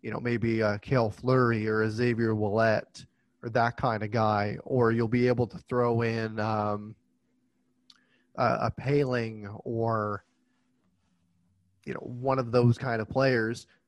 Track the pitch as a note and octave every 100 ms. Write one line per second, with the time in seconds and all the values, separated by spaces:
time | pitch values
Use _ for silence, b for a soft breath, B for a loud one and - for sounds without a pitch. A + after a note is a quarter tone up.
0 | A2 G#2+ A#2+ A#2+ A2+ A2+ G#2+ G#2 - C3
1 | A2 - A#2+ C3 A#2+ A2+ G#2+ A2 A2 A2
2 | B2 A2+ A2+ G#2+ G#2 G#2+ A2+ G#2+ - -
3 | - _ _ _ B2 A#2 A#2 - B2+ G#2+
4 | G#2 A2+ G#2+ G#2 G#2 G2+ - C3 A2+ A#2
5 | A2+ B2 B2 A#2+ A#2 E2+ - B2 A#2+ A#2
6 | A#2 A2+ A2 A2 G#2+ G#2+ G#2 G#2 G#2 -
7 | _ _ _ _ _ _ _ _ _ _
8 | _ _ _ - A#2+ A#2 A#2 - C3 C#3+
9 | C3 B2 A2+ G#2+ G2+ G#2+ - A2+ A2+ A2
10 | G#2 G2+ - _ _ _ _ _ _ _
11 | _ _ _ _ _ _ _ _ C#3 -
12 | - B2 C3 C3 A#2 B2 A#2+ A#2 C3 A2+
13 | G#2 C3 C3+ B2 A2 A2+ - _